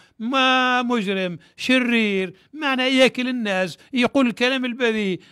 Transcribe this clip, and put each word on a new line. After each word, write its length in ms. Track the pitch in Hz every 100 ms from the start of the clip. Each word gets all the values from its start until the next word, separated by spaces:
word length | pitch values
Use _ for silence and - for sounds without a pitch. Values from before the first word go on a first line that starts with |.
| _ -
ما 640 | 226 269 262 262 254 247
مجرم، 560 | 247 240 196 190 185 170 _ -
شرير، 800 | - 254 240 233 208 196 185 - _
معنى 300 | 302 294 254
يأكل 460 | 254 262 262 254 254
الناس، 500 | 254 214 185 185 - -
يقول 340 | 247 240 277 240
الكلام 380 | - 247 262
البذيء، 560 | 247 240 240 220 196 175 -